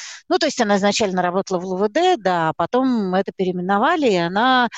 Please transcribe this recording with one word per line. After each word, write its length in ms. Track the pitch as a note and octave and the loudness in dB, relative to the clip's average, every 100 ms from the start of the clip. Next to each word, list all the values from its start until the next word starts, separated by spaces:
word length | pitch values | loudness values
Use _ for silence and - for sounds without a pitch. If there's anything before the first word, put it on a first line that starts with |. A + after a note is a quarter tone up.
| - - - | -16 -12 -4
Ну, 100 | F4+ | -2
то 80 | D4+ | 0
есть 140 | - | 0
она 160 | G#3+ G3+ | 0 2
изначально 460 | G3+ G3+ G#3 F#3 | 2 0 -2 0
работала 360 | F3+ F#3 - F3+ | -2 -2 -2 -4
в 60 | |
Л 80 | F#3+ | -4
У 40 | F#3 | -2
В 120 | G#3+ | -2
Д, 280 | B3+ F4+ E4 | 2 2 2
да, 340 | F#3+ F3 D#3+ | 0 0 0
а 20 | - | -2
потом 560 | E3+ B3 C4 A#3+ F#3+ | -2 0 0 0 0
это 200 | F#3 G3 | -2 -2
переименовали, 720 | - F#3 F3+ F3+ G3+ C4+ F4 C4 | -4 -4 -2 0 0 2 2 2
и 80 | F#3 | 2
она, 520 | E3+ G3 B3+ B3+ A#3+ | 0 0 2 2 0